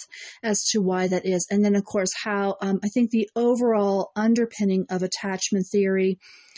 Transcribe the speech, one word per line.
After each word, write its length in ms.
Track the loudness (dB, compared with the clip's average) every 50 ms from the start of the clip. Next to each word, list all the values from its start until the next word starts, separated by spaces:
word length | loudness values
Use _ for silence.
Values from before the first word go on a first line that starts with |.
| -12 -18 -18 -20 -18 -18 -14 -8 -4
as 220 | -4 -2 -2 -2 -2
to 100 | 0 0
why 280 | 0 0 0 0 0 0
that 180 | 0 0 0
is. 200 | 0 0 0 0 0
And 140 | 0 2 4
then, 100 | 4 2
of 100 | 2 0
course, 280 | -2 -2 -2 -2 -2 -4 -6 -6
how, 320 | -4 -2 -2 -2 -2 -2 -4 -2
um, 160 | -2 -2 -2 -2
I 60 | -2
think 220 | 0 0 0 2
the 180 | 2 0 -2 -2 -2
overall 760 | 0 2 2 2 2 2 2 2 2 2 2 2 0 -2 -2 -4
underpinning 680 | -2 2 2 4 2 2 0 -2 -2 0 2 2 0 0 -2
of 140 | -2 -2 -2
attachment 640 | -4 -4 -6 -6 -6 -6 -4 -4 -2 -2 -2 -2 0
theory 480 | 0 2 2 2 2 2 2 0 -2 -4 -8 -20 -20 -20 -20 _ -20